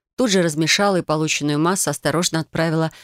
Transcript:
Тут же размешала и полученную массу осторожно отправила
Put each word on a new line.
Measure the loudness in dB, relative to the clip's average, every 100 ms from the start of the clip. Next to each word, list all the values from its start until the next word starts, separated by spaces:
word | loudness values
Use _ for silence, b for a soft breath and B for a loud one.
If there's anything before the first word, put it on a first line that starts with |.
| _ -2
Тут | 0
же | 2
размешала | 2 0 0 2 2 0
и |
полученную | 0 -2 0 -2 -2 0
массу | 0 0 -2
осторожно | -2 -2 0 0 -2
отправила | -4 -2 0 0 -2 B